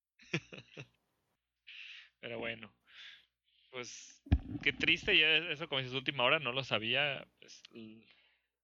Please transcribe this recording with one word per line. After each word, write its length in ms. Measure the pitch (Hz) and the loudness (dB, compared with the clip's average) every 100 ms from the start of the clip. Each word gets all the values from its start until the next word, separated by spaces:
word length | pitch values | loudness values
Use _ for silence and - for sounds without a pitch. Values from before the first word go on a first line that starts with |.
| _ _ | _ _
<laughs> 720 | - 165 - - - - - _ _ _ _ _ _ _ - - - - - _ | -6 -6 -6 -16 -16 -16 -16 _ _ _ _ _ _ _ -20 -18 -18 -18 -20 _
Pero 180 | 120 113 | -10 -6
bueno, 360 | 113 113 107 _ _ - - - _ _ _ _ _ | -6 -6 -12 _ _ -20 -20 -20 _ _ _ _ _
pues 500 | 127 120 - - - - - - 139 | -8 -8 -10 -16 -20 2 2 2 -2
qué 120 | 143 | -2
triste, 440 | 135 156 165 - 180 | 2 2 4 4 6
ya 200 | 156 156 | 6 4
eso 320 | 170 147 160 | 2 -4 -2
como 100 | 135 | -2
dices, 160 | 127 131 | -2 -2
última 280 | 135 123 123 | -2 2 4
hora, 140 | 160 | 4
no 120 | 135 | 2
lo 120 | 127 | -2
sabía, 640 | 127 113 113 127 147 135 - _ | 0 -2 0 0 0 -2 -10 _
pues, 240 | - - - | -20 -20 -18
l-, 340 | 117 110 110 - _ _ _ _ _ | -16 -16 -18 -20 _ _ _ _ _